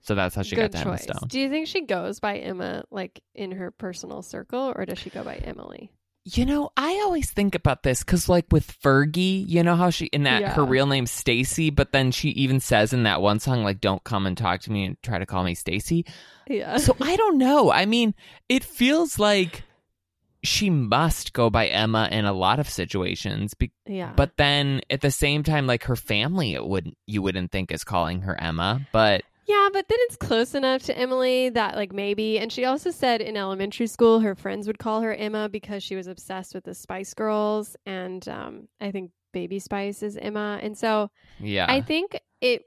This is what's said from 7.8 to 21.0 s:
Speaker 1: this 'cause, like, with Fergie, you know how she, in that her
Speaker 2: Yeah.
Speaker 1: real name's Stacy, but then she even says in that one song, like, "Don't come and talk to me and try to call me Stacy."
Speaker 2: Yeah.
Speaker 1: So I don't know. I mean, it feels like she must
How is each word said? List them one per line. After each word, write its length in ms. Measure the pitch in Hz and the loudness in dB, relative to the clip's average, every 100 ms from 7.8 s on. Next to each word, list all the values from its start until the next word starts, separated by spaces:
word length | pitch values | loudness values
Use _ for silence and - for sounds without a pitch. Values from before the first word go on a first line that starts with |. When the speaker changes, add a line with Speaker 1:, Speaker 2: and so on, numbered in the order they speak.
Speaker 1:
this 200 | 139 127 | 0 0
'cause, 240 | - 180 - | 2 0 4
like, 200 | 175 - | 2 6
with 180 | 160 - - | 2 2 0
Fergie, 640 | 143 135 147 160 185 190 190 | 4 6 4 2 2 0 2
you 160 | 170 | 4
know 140 | 170 170 | 4 6
how 120 | 180 | 4
she, 160 | 160 165 | 2 -2
in 160 | 143 | 0
that 200 | 143 123 | 2 2
her 200 | 104 - | 2 2
Speaker 2:
Yeah. 60 | 139 | 4
Speaker 1:
real 160 | 127 139 | 4 4
name's 240 | 135 120 | 2 0
Stacy, 580 | - - 120 127 - 160 | -2 0 2 2 0 2
but 240 | 143 139 | 2 4
then 180 | 139 131 | 4 2
she 200 | 127 151 | 2 -2
even 280 | - 135 131 | 0 2 2
says 320 | - 110 110 | 4 4 4
in 120 | 127 | 4
that 180 | 113 82 | 2 4
one 180 | 98 107 | 2 2
song, 240 | - 123 | 2 0
like, 160 | 104 98 | 0 0
"Don't 240 | 101 95 | 0 0
come 240 | - 107 98 | -2 -2 -2
and 100 | 90 | -2
talk 220 | 104 90 | -2 -2
to 80 | - | -2
me 100 | 104 | -4
and 140 | 95 92 | -4 -6
try 180 | - 98 | -6 -6
to 60 | 95 | -4
call 200 | 95 90 | -2 -2
me 100 | 87 | -4
Stacy." 500 | - 92 - 170 170 - - - - | -4 -4 0 -2 -2 -10 -20 -20 -6
Speaker 2:
Yeah. 260 | 233 - - | -6 -2 2
Speaker 1:
So 200 | 262 262 | 4 4
I 140 | 269 370 | 2 2
don't 220 | 440 311 | 4 4
know. 340 | 254 294 196 | 6 6 6
I 140 | - 196 | 4 4
mean, 280 | 233 233 - - - _ | 2 2 0 -10 -20 _
it 160 | 262 - | -2 -2
feels 520 | - 247 302 330 - | 2 4 4 2 2
like 440 | 208 202 185 - - _ _ _ _ _ _ _ | 2 4 0 -4 -18 _ _ _ _ _ _ _
she 260 | - - 208 | -2 0 2
must 640 | 160 117 117 | 2 4 2